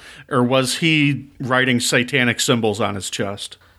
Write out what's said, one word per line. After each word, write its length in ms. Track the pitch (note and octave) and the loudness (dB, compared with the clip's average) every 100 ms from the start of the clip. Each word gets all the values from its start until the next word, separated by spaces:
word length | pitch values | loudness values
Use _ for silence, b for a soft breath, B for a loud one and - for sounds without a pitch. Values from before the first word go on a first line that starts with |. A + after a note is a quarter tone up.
| B B - | B B -4
or 140 | C3+ | 0
was 360 | B2 C3 B2+ - | 2 2 0 0
he 520 | E3 D#3 C#3+ C#3+ - - | 2 4 2 0 -6 -10
writing 420 | A#2+ B2+ B2+ A#2+ | 0 2 2 0
satanic 600 | - B2+ B2 C#3 A#2+ A2+ | 2 0 0 0 0 0
symbols 400 | - A#2 A2 G#2 | 0 2 0 0
on 140 | G#2+ | -2
his 140 | G2+ - | -4 -8
chest? 480 | - G2+ G#2 - - b | -6 -6 -8 -12 -18 b